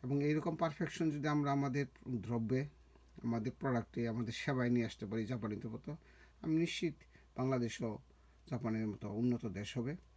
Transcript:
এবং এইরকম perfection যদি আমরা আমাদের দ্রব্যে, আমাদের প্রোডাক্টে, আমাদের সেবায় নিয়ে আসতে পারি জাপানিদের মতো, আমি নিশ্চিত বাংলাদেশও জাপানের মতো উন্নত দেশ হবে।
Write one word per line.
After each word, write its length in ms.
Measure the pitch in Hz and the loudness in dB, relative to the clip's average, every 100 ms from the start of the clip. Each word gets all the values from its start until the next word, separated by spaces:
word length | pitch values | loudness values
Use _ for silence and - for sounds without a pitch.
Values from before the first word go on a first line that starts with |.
এবং 200 | 127 143 | 0 2
এইরকম 320 | 147 151 156 160 | 4 2 2 0
perfection 560 | 165 147 156 - 160 | 0 0 -4 0 0
যদি 160 | 147 147 | 2 2
আমরা 240 | 147 143 | 2 4
আমাদের 340 | 139 139 135 139 - - | 4 2 2 -2 -6 -4
দ্রব্যে, 580 | 123 98 117 113 127 143 - - - - - | -4 0 0 2 2 0 -8 -20 -20 -20 -6
আমাদের 280 | 120 117 113 - | -2 0 -2 -2
প্রোডাক্টে, 480 | 139 120 - - 117 | 0 0 0 -2 -2
আমাদের 260 | 113 117 | -2 -4
সেবায় 360 | 120 - 131 120 | -2 -2 2 4
নিয়ে 160 | 123 113 | 4 2
আসতে 200 | - 104 | -2 -4
পারি 200 | 110 107 | -2 -2
জাপানিদের 460 | 123 107 104 113 | -2 -2 -4 -6
মতো, 260 | 113 - 151 - - - - | -8 -8 -10 -12 -20 -20 -8
আমি 140 | 160 160 | 0 2
নিশ্চিত 380 | 170 - 180 - - - - - | 2 0 -2 -4 -16 -20 -18 -2
বাংলাদেশও 640 | 131 131 117 - 120 104 - - - - - | 0 2 0 -2 -4 -4 -12 -20 -20 -20 -8
জাপানের 380 | 120 113 110 110 | -4 0 0 0
মতো 220 | 98 104 | -4 -4
উন্নত 360 | 104 123 120 113 | 0 2 2 -2
দেশ 320 | 92 101 127 | -4 -4 -4
হবে। 180 | 120 170 - | -4 -6 -12